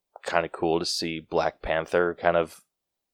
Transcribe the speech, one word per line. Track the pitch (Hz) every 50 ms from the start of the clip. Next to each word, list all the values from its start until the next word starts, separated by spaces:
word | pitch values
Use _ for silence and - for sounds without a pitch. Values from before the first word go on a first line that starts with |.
| _ _ _ - -
kinda | - 87 85 85 82
cool | - - 87 82 82 85
to | 87
see | - - - 87 82 80 80
Black | 78 - 85 80 80 85 - _
Panther | - - 78 80 80 - - 87 87 87 82 -
kind | - 87 85 85
of | 82 80 - - _ _ _ _ _ _ _ _ _ _